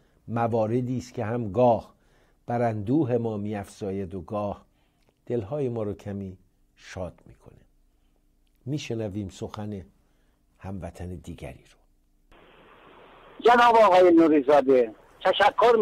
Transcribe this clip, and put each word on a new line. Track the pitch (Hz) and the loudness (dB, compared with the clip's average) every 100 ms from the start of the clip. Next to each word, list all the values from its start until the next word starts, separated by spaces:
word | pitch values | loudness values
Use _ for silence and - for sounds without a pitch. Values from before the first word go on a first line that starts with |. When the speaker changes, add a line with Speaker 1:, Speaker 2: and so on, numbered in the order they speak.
| _ _ - | _ _ -8
Speaker 1:
مواردی | 117 117 113 107 123 123 123 | -4 -2 0 -2 -2 -4 -8
است | - | -8
که | - 107 | -10 -8
هم | 123 110 | -6 -4
گاه | 92 123 107 - _ _ _ _ _ - | 2 2 2 -4 _ _ _ _ _ -8
بر | 120 | -4
اندوه | 117 107 101 151 123 120 | -4 -4 -4 -2 -2 -4
ما | 113 107 | -4 -6
می‌افزاید | 104 107 95 - 101 98 92 98 | -8 -10 -12 -12 -10 -8 -10 -12
و | |
گاه | - 104 101 90 _ _ _ _ _ _ - | -10 -8 -8 -10 _ _ _ _ _ _ -8
دلهای | 120 98 147 131 | -8 -6 -8 -6
ما | 117 | -6
رو | 104 | -8
کمی | 95 104 101 95 95 _ _ _ _ | -10 -12 -12 -12 -16 _ _ _ _
شاد | - 92 87 - - | -18 -14 -14 -16 -20
می‌کنه. | _ _ _ _ _ _ _ _ _ _ _ _ _ 120 | _ _ _ _ _ _ _ _ _ _ _ _ _ -10
می‌شنویم | 147 - 113 107 101 95 | -10 -8 -8 -8 -8 -10
سخن | - 95 - 104 98 - _ _ _ _ _ _ _ | -12 -14 -12 -12 -12 -16 _ _ _ _ _ _ _
هموطن | 92 98 87 - 90 87 | -14 -12 -14 -14 -14 -14
دیگری | 87 - - - | -16 -16 -18 -20
رو. | _ _ _ _ _ _ _ _ _ _ _ _ _ - - - - - 220 | _ _ _ _ _ _ _ _ _ _ _ _ _ -20 -20 -20 -20 0 4
Speaker 2:
جناب | 240 240 226 | 6 6 6
آقای | 202 180 180 | 6 8 8
نوریزاده، | 165 165 151 131 147 131 131 113 - _ _ 190 | 6 6 4 4 4 6 4 2 -6 _ _ -2
تشکر | 190 196 - 233 226 | 2 0 4 4 4